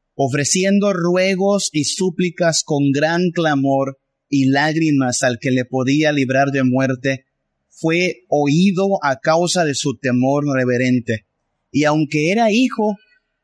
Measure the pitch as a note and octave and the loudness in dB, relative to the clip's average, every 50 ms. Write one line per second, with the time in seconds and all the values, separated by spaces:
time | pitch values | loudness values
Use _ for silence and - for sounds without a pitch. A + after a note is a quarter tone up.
0 | _ _ _ - C#3 C3 B2+ C#3+ C#3+ - - F#3+ F#3 G3 G3+ G3+ G3 G3+ G3 F3 | _ _ _ -2 -2 0 0 -2 0 0 0 0 2 2 2 2 2 2 0 0
1 | E3+ F3 F3+ F#3 F#3 F#3+ G3 F3+ F#3+ G3 G3+ G3 F#3+ - - D#3 C#3 - - - | 0 0 0 2 0 0 0 0 0 0 0 0 -2 -2 -4 -4 -4 -2 -2 -2
2 | F#3 F#3 D#3 - F3+ F3+ E3 - F3+ E3 D#3 - - - D#3 C#3+ C#3+ C#3 C3+ C#3+ | -2 -2 -2 -2 -2 -2 -2 -2 0 0 0 -2 -2 -2 -2 0 2 2 2 2
3 | D3+ D#3 E3+ E3+ F3+ F3 E3 F3 E3 D#3 D3 C#3 C3+ C#3 C3+ C3+ C3+ C3+ C3+ _ | 0 0 0 0 0 0 0 0 0 0 0 0 0 0 0 0 0 -2 -6 _
4 | _ _ _ _ _ - C#3+ C#3 C3+ C3 C3+ C#3 D3 D#3 D#3 D#3+ E3 D#3 D3 C#3 | _ _ _ _ _ -2 0 0 2 2 2 2 0 0 0 0 0 2 2 2
5 | C3 B2 A#2+ - - B2+ A#2+ A#2 - C#3 B2+ C3 B2 - - C3 B2+ B2+ C#3 D3+ | 2 0 -2 0 -2 -2 -2 -2 -2 -2 -2 -2 -2 -2 -4 -2 0 0 0 2
6 | D#3 D3+ D3 C#3+ C3 B2 C3 C3 C#3 C#3 C3+ C#3 C3 B2+ B2 C3 C3+ C3 C3 B2+ | 2 0 0 0 -2 0 0 0 0 0 0 0 0 2 2 0 0 -2 -2 -4
7 | B2+ C3+ C3+ C3 _ _ _ _ _ _ _ _ _ _ _ - - D#3+ E3 F3 | -4 -4 -6 -6 _ _ _ _ _ _ _ _ _ _ _ -4 -2 0 0 0
8 | F3+ F3+ - - _ - C#3+ D3 D3 C#3+ C#3+ E3 F#3 G3+ F#3 E3+ G3 G3 G3 - | 0 -2 -4 -6 _ -4 -2 0 2 2 2 2 2 2 2 0 -2 -2 -2 -2
9 | - C#3+ C3 - - D#3+ D#3+ E3 F3 E3+ - F#3 E3+ D3+ C#3 - - C#3+ B2+ - | -2 -2 -4 -2 -2 0 0 0 0 0 0 0 -2 -2 -2 -4 -4 -6 -6 -4
10 | - C3 B2 B2 B2+ C3 C#3 D3 D3 D3 C#3 C3 B2+ B2 B2 A#2+ B2+ B2+ B2+ B2 | -2 -2 0 0 2 0 0 0 -2 -2 -2 -2 0 0 0 0 0 0 0 0
11 | A#2 - A2+ G#2+ - _ _ _ _ _ _ _ _ _ - C#3 D3 D3 D3+ D#3 | -2 -4 -6 -6 -8 _ _ _ _ _ _ _ _ _ -2 0 0 2 2 0
12 | D#3 C#3 D3 D3+ D3+ E3 G3 A#3 A#3 A3 G3+ A#3 C4 A#3+ - - G#3+ G#3+ G3+ - | -2 -2 -2 -2 0 0 0 2 2 2 2 2 0 0 0 -2 -2 -2 -2 -6
13 | _ _ _ _ _ _ _ _ | _ _ _ _ _ _ _ _